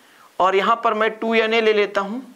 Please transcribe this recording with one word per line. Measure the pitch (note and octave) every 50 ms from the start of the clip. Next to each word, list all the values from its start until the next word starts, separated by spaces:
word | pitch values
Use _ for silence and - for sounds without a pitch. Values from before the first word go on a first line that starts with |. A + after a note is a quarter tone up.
| _ _ _ - - - _ -
और | F3 F#3+ F#3+
यहाँ | G3 F#3+ G#3+ A#3 A3+ A#3+
पर | A3+ G#3+
मैं | G#3+ A3 A3
टू | A3 - A3+ A3+ A3+
एन | A3+ A3 A3 A3+
ए | A#3
ले | A3 G#3+
लेता | G#3+ G#3 G#3 G3 G3+ G3+
हूँ | G3 G3 A3 C4 C4+ - -